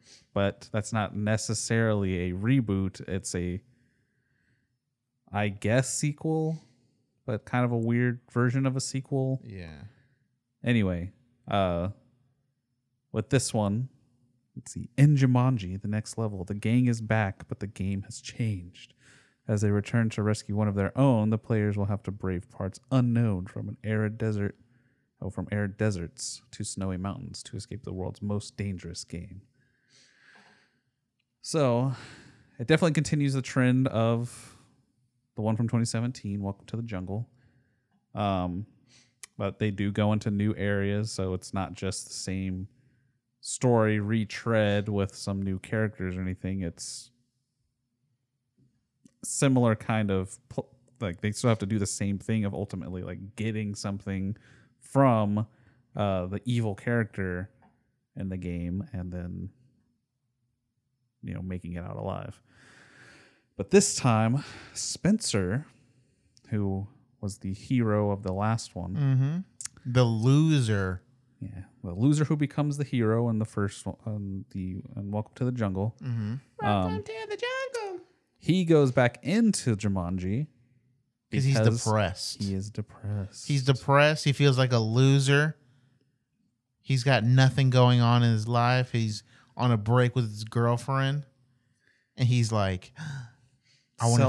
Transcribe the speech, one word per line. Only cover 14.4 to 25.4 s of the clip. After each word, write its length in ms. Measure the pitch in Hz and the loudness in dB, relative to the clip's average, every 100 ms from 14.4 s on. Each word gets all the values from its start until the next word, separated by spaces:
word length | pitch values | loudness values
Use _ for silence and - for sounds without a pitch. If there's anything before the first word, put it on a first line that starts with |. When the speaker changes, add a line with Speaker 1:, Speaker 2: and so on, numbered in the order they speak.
| _ - | _ -18
Speaker 1:
let's 160 | - | -14
see. 160 | - - - | -14 -6 4
In 200 | 147 143 | 4 6
Jumanji, 640 | 131 123 127 123 92 95 | 4 4 2 0 -4 -6
The 80 | 104 | -4
Next 300 | 107 - - | -4 -4 -6
Level, 260 | 110 98 | -6 -6
the 100 | 90 | -8
gang 320 | 104 110 120 123 | -4 0 2 2
is 140 | 113 | 0
back, 480 | 107 110 98 - - | 0 2 0 -4 -12
but 100 | - | -10
the 60 | 101 | -8
game 360 | - 95 98 | -6 -4 -4
has 180 | - - | -6 -14
changed. 720 | - - 113 95 87 - - _ _ - _ _ - | -12 -4 -4 -4 -10 -18 -20 _ _ -20 _ _ -4
As 120 | 104 | 0
they 80 | 107 | 2
return 380 | 104 101 120 113 | 2 0 0 0
to 120 | - | 0
rescue 320 | 107 107 - | 0 -2 -2
one 140 | 101 104 | -2 0
of 60 | 98 | 0
their 200 | 98 - | 0 2
own, 340 | 139 117 107 | 4 4 2
the 80 | 110 | 0
players 380 | - 113 104 101 | 0 0 0 0
will 100 | 101 | -2
have 160 | 101 | -4
to 80 | - | -6
brave 360 | 98 95 90 - | -6 -4 -4 -6
parts 280 | - 95 - - | -8 -8 -8 -2
unknown 540 | 131 123 120 117 92 92 | 0 2 2 2 -2 -6
from 220 | 110 104 | -10 -10
an 80 | - | -8
arid 340 | 107 110 107 113 | -4 -2 -2 -2
desert, 380 | 110 104 101 - _ _ _ _ _ - | -2 -2 -4 -6 _ _ _ _ _ -12
oh, 100 | 95 | -10
from 180 | 95 | -8